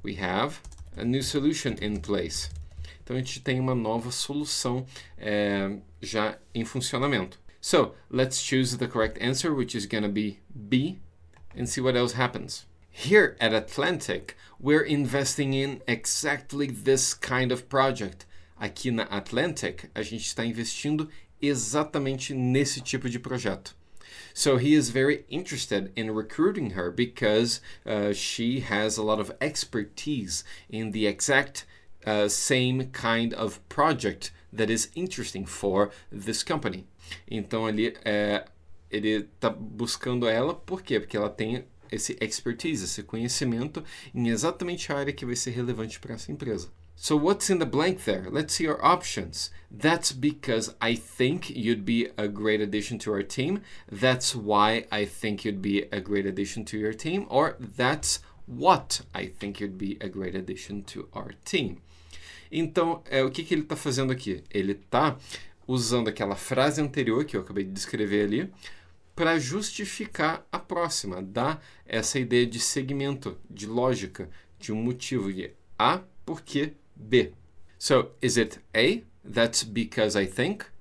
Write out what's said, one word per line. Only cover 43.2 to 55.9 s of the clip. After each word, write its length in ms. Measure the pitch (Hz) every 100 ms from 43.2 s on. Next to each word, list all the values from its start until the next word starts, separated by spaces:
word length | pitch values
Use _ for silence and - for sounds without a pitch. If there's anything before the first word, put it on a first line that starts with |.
| 120 - 127 117 143 160 - - -
em 140 | 120 117
exatamente 640 | 110 156 175 175 175 -
a 40 | 143
área 160 | 143
que 140 | 139 123
vai 100 | 120
ser 140 | 127
relevante 500 | 120 123 110 110 -
pra 140 | -
essa 180 | 113 -
empresa. 360 | 147 127 101 - - - -
So 200 | - 151
what's 340 | 156 196 -
in 80 | 180
the 80 | 143
blank 380 | 135 175 185
there? 260 | - 95 95
Let's 240 | 131 151
see 140 | - 160
our 120 | 151
options. 680 | 147 180 - - 82 - - - -
That's 440 | 104 151 170 -
because 600 | 131 147 147 - 113 107 -
I 140 | 113
think 560 | 117 - - 127 175 -
you'd 340 | - 113 117
be 280 | 101 117 117 -
a 120 | 107
great 340 | 101 107 107
addition 360 | 104 104 104 113
to 120 | -
our 140 | 101
team. 380 | 98 - 139 202 - - -
That's 420 | 101 127 127 -
why 540 | 123 104 104 107 113 -
I 120 | 104
think 400 | 101 - 110 101
you'd 160 | 110 98
be 280 | 104 98 -